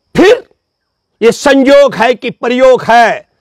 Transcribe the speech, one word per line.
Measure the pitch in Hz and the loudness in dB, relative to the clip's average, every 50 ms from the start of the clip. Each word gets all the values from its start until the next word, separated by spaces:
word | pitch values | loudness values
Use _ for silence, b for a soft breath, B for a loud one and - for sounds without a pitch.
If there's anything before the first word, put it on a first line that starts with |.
| _ _ - | _ _ -2
फिर | - 339 392 494 523 - _ _ _ _ _ _ _ _ _ _ _ _ _ _ - 202 | 0 2 2 2 0 -2 _ _ _ _ _ _ _ _ _ _ _ _ _ _ -4 -2
ये | 233 - | -2 -2
संयोग | - - 285 269 269 262 269 285 285 285 262 - | -2 -2 0 0 0 2 2 4 2 2 2 0
है | 180 226 247 254 | -4 -4 -4 -4
कि | - - 240 | -4 -6 -12
प्रयोग | 170 - - 240 247 247 262 262 254 226 147 | -12 -8 -8 -6 -4 0 2 2 2 0 0
है, | - 226 240 233 208 160 120 - _ _ _ | 0 0 2 2 0 -2 -6 -10 _ _ _